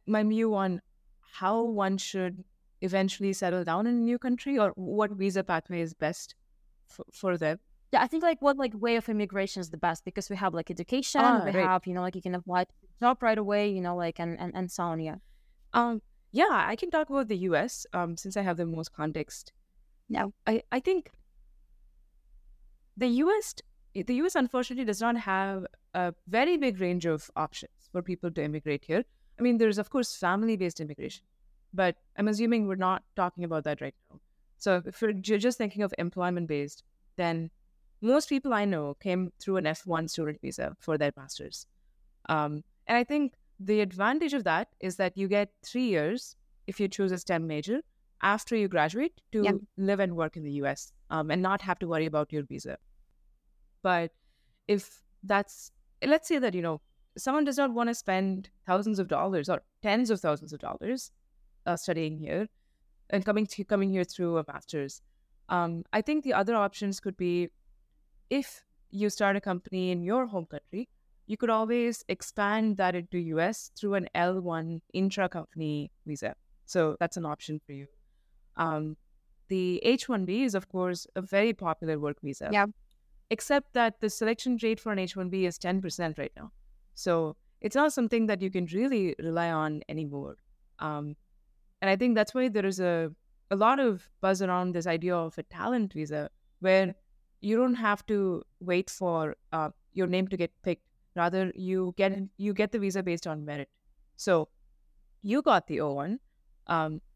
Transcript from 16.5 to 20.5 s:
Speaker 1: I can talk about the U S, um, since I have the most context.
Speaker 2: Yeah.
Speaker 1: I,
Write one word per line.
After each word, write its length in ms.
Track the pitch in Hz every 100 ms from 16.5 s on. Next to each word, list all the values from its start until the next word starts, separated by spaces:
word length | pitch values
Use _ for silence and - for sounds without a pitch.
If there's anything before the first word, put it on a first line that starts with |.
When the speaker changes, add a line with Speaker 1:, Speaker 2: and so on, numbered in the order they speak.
| 247 165
Speaker 1:
I 80 |
can 160 | 226 349
talk 200 | 330 311
about 180 | 277 233
the 80 | 196
U 180 | 185
S, 320 | 160 220 - -
um, 240 | 185 170 165
since 220 | 196 196
I 40 |
have 140 | 190 170
the 80 |
most 300 | 170 165 160
context. 580 | - 156 156 147 - - _ _ _ _ _ -
Speaker 2:
Yeah. 200 | 220 196 -
Speaker 1:
I, 160 | -